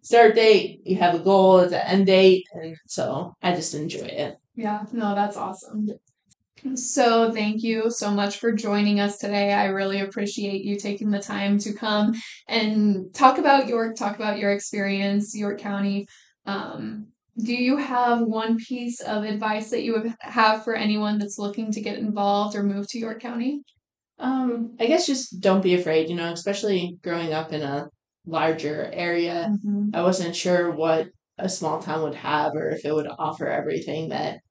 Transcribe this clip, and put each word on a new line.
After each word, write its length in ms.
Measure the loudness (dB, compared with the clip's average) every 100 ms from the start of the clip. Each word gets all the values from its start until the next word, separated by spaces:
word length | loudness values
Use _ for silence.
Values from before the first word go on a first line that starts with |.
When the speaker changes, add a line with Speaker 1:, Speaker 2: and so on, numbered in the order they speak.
Speaker 1:
start 320 | 6 8 8
date, 460 | 8 6 6 4 -10
you 120 | -4 2
have 180 | 4
a 40 | 4
goal, 420 | 4 6 8 8
it's 120 | 6
an 80 | 0
end 260 | 0 2 6
date, 380 | 8 8 6 0
and 240 | -14 -14 -14 _
so 480 | -6 -4 -4 -8 -6
I 120 | -2
just 200 | -2 -4
enjoy 300 | -6 -8 -8 -8
it. 300 | -6 -8 -10 _
Speaker 2:
Yeah, 300 | -8 -6 -6 -6
no, 220 | -4 -2
that's 220 | 0 -2 -4
awesome. 520 | -10 -10 -10 -6 -6 -6 _ _ _ _ _ _ -8
So 580 | -6 -4 2 4 4 2
thank 300 | 0 -2 -2
you 280 | -2 0 0
so 200 | -2 -2
much 260 | 0 -2 -2
for 140 | -2
joining 480 | -2 0 2 2 2
us 160 | 0 -4
today. 340 | -4 0 2
I 120 | 2 0
really 340 | 0 -2 -2
appreciate 640 | -4 -4 -6 -4 -4 -4
you 160 | -4 -4
taking 320 | -4 -4 -2
the 80 | -2
time 380 | -4 -4 2 2
to 120 | 0
come 420 | -6 0 2 2 0 -8 -18 -4
and 640 | 0 2 2 2 2 -4
talk 240 | 4 6 6
about 280 | 4 4 4
York, 300 | 0 -2 -4
talk 200 | -6 -4
about 220 | -4 0
your 140 | 0
experience, 800 | -2 -4 -4 -2 0 0 0 -2 -4
York 220 | -4 -4
County. 460 | -6 -2 -2 -2 -6 -18 _ _ -8
Um, 640 | -8 -8 -10 -10 -10 -14 _ _ -8
do 120 | -4
you 220 | 0 2 2
have 420 | 0 2 2 2
one 380 | 2 -2 0 -2
piece 420 | -2 -6 -6 -8
of 240 | -6 -4
advice 460 | -4 -4 -2 -4 -4
that 120 | -4
you 120 | -2
would 200 | -2 -4 -8
have 440 | -8 2 4 2
for 100 | -2
anyone 440 | -2 0 0 0 -2
that's 200 | -4 -6
looking 340 | -6 -6 -6
to 80 | -4
get 180 | -6 -6
involved 560 | -4 0 2 2 0
or 80 | 0
move 240 | -2 -2 -6
to 100 | -8
York 220 | -8 -8
County? 420 | -8 -4 -4 -4 -10 _ _ _ _ _
Speaker 1:
Um, 580 | -2 0 0 -2 -6 -2
I 80 | 2
guess 200 | 4 2
just 340 | -2 -4 0
don't 220 | 2 4
be 120 | 4
afraid, 340 | 2 4 2 2
you 60 |
know, 160 | -2 -4
especially 680 | -4 -4 -2 0 0 -2 -8
growing 300 | -6 -4 -2
up 200 | -4 -4
in 100 | -6
a 260 | -4 -6 -8 _ _ _ -6
larger 640 | 0 0 0 -4 -4 -6
area. 580 | -4 -2 0 0 -2 -2
Speaker 2:
Mm-hmm. 360 | -2 0 -2 0
Speaker 1:
I 100 | 2
wasn't 340 | 2 2 -2 -2
sure 340 | 2 2 2
what 380 | 0 2 0 -2 _ _ -8
a 120 | -6
small 340 | -4 -4 -4
town 220 | -4 -4
would 100 | -4
have 380 | -6 -2 0 0
or 160 | -2 -4
if 140 | -4 -2
it 80 |
would 140 | -2 -2 -6
offer 280 | -6 -4 -4
everything 600 | -2 -2 -6 -4 -6 -6
that 280 | -4 -6 -8 _